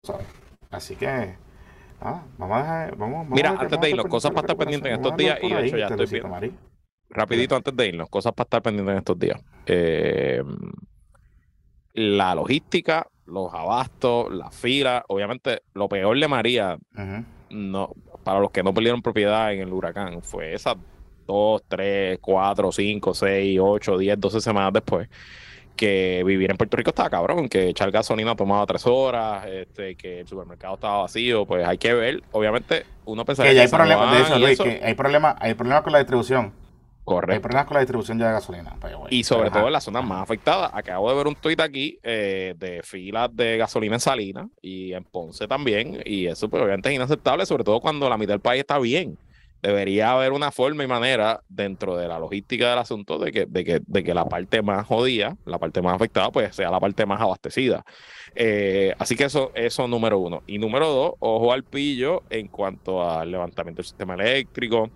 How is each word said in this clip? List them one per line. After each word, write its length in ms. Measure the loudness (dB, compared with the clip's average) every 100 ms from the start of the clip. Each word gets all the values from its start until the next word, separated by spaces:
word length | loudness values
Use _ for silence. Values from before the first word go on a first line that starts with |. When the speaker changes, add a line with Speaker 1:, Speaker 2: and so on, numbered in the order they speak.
Speaker 1:
¿Sabes? 220 | -10 -12 -12 -16 -20 -20 -16
Así 260 | -14 -12 -6
que, 400 | -4 -4 -6 -10 -20 -20 -20 -20 -20 -12
ah, 220 | -10 -10 -12 -12
vamos 180 | -4 -2
a 40 |
dejar, 340 | -2 -4 -6 -8
vamos, 320 | -6 -6 -2
vamos 20 |
Speaker 2:
Mira, 200 | 0 2
Speaker 1:
a 20 |
ver 60 | 0
qué 60 |
Speaker 2:
antes 60 | -2
Speaker 1:
vamos 80 | 0
a 20 |
Speaker 2:
de 60 | 0
Speaker 1:
hacer 40 |
Speaker 2:
irnos, 160 | 0 -2
cosas 200 | -2 0
Speaker 1:
pendiente 40 |
Speaker 2:
para 60 | -2
estar 60 | -2
Speaker 1:
de 40 |
lo 60 | -2
que 60 |
Speaker 2:
pendiente 240 | -2 -2 -2
en 60 |
Speaker 1:
pasa. 60 | -2
Speaker 2:
estos 100 | -2
Speaker 1:
Vamos 100 | 2
a 20 |
Speaker 2:
días, 120 | 0 0
Speaker 1:
dejarlo 120 | -2
Speaker 2:
y 20 |
Speaker 1:
por 100 | 0
Speaker 2:
de 60 | 0
hecho 100 | -2
Speaker 1:
ahí, 40 |
Speaker 2:
ya 60 | -2
estoy 100 | -2
Speaker 1:
Telesito 320 | -2 -4 -6
Speaker 2:
viendo, 0 |
Speaker 1:
Marí. 300 | -8 -8 -10 -20 _ _ _ _
Speaker 2:
rapidito 440 | -4 0 2 2
Speaker 1:
Dime. 20 | 0
Speaker 2:
antes 200 | -2 0
de 100 | 0
irnos, 200 | 0 -4
cosas 240 | -2 -2
para 120 | -2 0
estar 160 | 0
pendientes 300 | 0 -2 0
en 60 | -2
estos 200 | 0 0
días. 220 | 0 -2 -10 -18 0
Eh, 760 | 2 2 2 0 0 0 -2 -4 -10 -12 -16 -20 _ _ _ _ _ _ _ _ _ _
la 400 | -2 2 4 2
logística, 720 | 0 0 0 2 -2 2 -2 -2 _ -12
los 260 | -8 -6
abastos, 760 | -6 -2 -2 -2 -2 0 2 0
la 180 | -6 -12
fila, 540 | -6 0 2 2 0 -2
obviamente 540 | -2 -2 -4 -4 -4 _
lo 140 | -4 -2
peor 300 | 0 2 2
de 100 | 2
María, 500 | 2 2 2 0 -4 _ -12
Speaker 1:
Ujú. 280 | -10 -8 -12 -20 -16
Speaker 2:
no, 420 | -10 -6 -6 -6 -10 -20 -10
para 160 | -2 2
los 100 | 2
que 120 | 2
no 120 | 2
perdieron 280 | 2 2 2
propiedad 500 | -2 0 2 2 0
en 80 | -2
el 120 | -4
huracán, 500 | -4 -6 -6 -8 -8
fue 320 | -12 -10 -8
esas 220 | -6 -4 -6 -8 -20 -20 -20 -4
dos, 360 | 2 2 2 _
tres, 500 | -4 0 0 0 -2
cuatro, 520 | 2 2 4 2 0
cinco, 420 | 0 -2 0 -2
seis, 440 | 0 2 2 2 4
ocho, 340 | 4 4 2 2
diez, 200 | 2 2
doce 220 | 0 0
semanas 320 | 0 2 2
después, 360 | 2 0 -4 -4 -14 -20 -20 -20 -20 -16 -2
que 460 | 2 2 2 2 2
vivir 240 | 2 2
en 60 | 0
Puerto 200 | 0 2
Rico 140 | 0
estaba 200 | 0 0
cabrón, 380 | 2 0 0 0
que 200 | 2 2
echar 220 | 2 2
gasolina 460 | 2 0 0 0 0
tomaba 300 | 2 2 2
tres 200 | 0 2
horas, 600 | 4 2 0 -2 -6 -8
este, 500 | -10 -12 -12 -12 -10
que 240 | -14 -14
el 80 | -12
supermercado 460 | -14 -14 -14 -12
estaba 280 | -6 -2 -2
vacío, 440 | -2 -2 0 0 2
pues 200 | 0 0
hay 120 | 2
que 160 | 2
ver. 280 | 2 2 -2 -4
Obviamente, 520 | 0 2 0 0 -2 -2 -16
uno 200 | -10 -6
pensaría 260 | -4 4 8
Speaker 1:
Que 40 | 8
ya 40 |
Speaker 2:
que 40 |
Speaker 1:
hay 40 | 8
Speaker 2:
San 100 | 6
Speaker 1:
problemas, 320 | 6 6 6
de 60 | 6
Speaker 2:
Juan 80 | 6
Speaker 1:
hecho, 100 | 6
Speaker 2:
y 40 |
Speaker 1:
Luis, 120 | 6
Speaker 2:
eso 120 | 6
Speaker 1:
que 160 | 4 0
hay 100 | -2
problemas, 420 | 0 4 4 4 2
hay 140 | -2
problemas 280 | 0 2 2
con 100 | 6
la 60 | 4
distribución. 540 | 4 0 2 0 0 -8 -20 -20 _ _
Speaker 2:
Correcto. 280 | -2 0 2
Speaker 1:
Hay 60 | 0
problemas 260 | 2 0 2
con 80 |
la 60 | 2
distribución 380 | 2 0 -2 0
ya 100 | 0
de 40 |
gasolina, 420 | 0 -4 -14 -14 -12
by 120 | -12
the 40 | -12
way. 120 | -2
Speaker 2:
Y 140 | 0
sobre 200 | 2 2
Speaker 1:
Pero, 80 | 4
Speaker 2:
todo 60 | 4
Speaker 1:
ajá. 60 | 2
Speaker 2:
en 40 |
las 120 | 2
zonas 200 | -2 -4
más 180 | -4 -4
afectadas. 480 | -4 -2 2 2 0
Acabo 380 | -6 -6 -2 2
de 60 | 2
ver 100 | 0
un 80 |
tuit 260 | -2 -2 0
aquí, 380 | 0 -2 -8 -6
eh, 500 | -4 -2 -2 -2 -6 -8
de 240 | -10 -10
filas 500 | -12 -12 -6 -2 -2
de 220 | 0 0 2
gasolina 400 | 0 0 -2 0
en 40 |
Salinas 460 | 0 0 -4 -8 -14 _
y 320 | -14 -10 -10
en 100 | -10
Ponce 440 | -10 -12 -12 -10 -4
también, 520 | -2 0 0 -2 -8
y 220 | -6 -2 -2
eso, 220 | -2 -2
pues, 140 | 0
obviamente 280 | 0 0 0
es 40 |
inaceptable, 500 | -2 0 0 2 0
sobre 200 | 0 0
todo 160 | 2 2
cuando 280 | 2 0 0
la 80 | 0
mitad 180 | 0
del 60 | 0
país 200 | 2 0
está 180 | 0 0
bien. 400 | 2 0 -2 -10 _ -20 -20 -6
Debería 520 | -2 0 2 2 4
haber 200 | 2 2
una 180 | 0 -2
forma 320 | 0 0 0
y 40 | -2
manera 540 | 0 2 2 2 0 _
dentro 480 | -6 -6 -4 -6 -4
de 120 | -4
la 100 | -6
logística 520 | -6 -8 -6 -2 0
del 80 | 0
asunto 380 | -2 -8 -6 -4
de 120 | -2
que, 140 | -2 -2
de 180 | -4
que, 160 | 0 -2 0
de 160 | -2
que 80 | 0
la 100 | 0
parte 360 | 0 -4 -2 0
más 240 | 0 -2 0
jodida, 500 | 0 2 0 -2 -6
la 140 | -8 -6
parte 220 | -4 0
más 120 | 0
afectada, 360 | 2 0 2 0
pues, 220 | 0 -2
sea 160 | -2 -2
la 100 | 0
parte 260 | 0 0 -2
más 140 | 2
abastecida. 640 | 0 -2 -4 -2 0 0 -4 -20 -20 -20 -14
Eh, 600 | 0 0 2 0 2 0 0
así 180 | -2 0
que 80 |
eso, 280 | 2 2 -2
eso 340 | -2 -2 -2 -2
número 300 | 0 2 2
uno. 240 | 0 -6 -8
Y 120 | -6
número 300 | -2 0 0
dos, 260 | 0 -2 -2
ojo 320 | -2 0 2
al 120 | 0
pillo 600 | -2 -4 -2 -2 -2 -2 -4
en 180 | -8 -8
cuanto 600 | -6 -6 -6 -6 -2 -2
al 220 | -2 -4
levantamiento 480 | -6 -6 -8 -10 -10
del 40 | -14
sistema 280 | -10 -10
eléctrico 760 | -2 0 0 -2 -8 -2 0 0